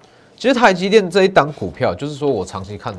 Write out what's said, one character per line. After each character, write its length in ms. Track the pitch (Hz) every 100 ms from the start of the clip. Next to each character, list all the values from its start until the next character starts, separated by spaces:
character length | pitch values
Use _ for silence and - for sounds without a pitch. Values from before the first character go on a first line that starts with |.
| _ _ _ _
其 100 | 233
实 80 |
台 180 | 240 240
积 160 | 180 190
电 220 | 214 185
这 140 | 196
一 40 | 190
档 240 | 185 147
股 160 | 147 92
票， 240 | - 117
就 120 | 92 143
是 80 |
说 160 | 139 147
我 140 | 113
长 180 | 90 98
期 160 | 95 101
看 160 | 123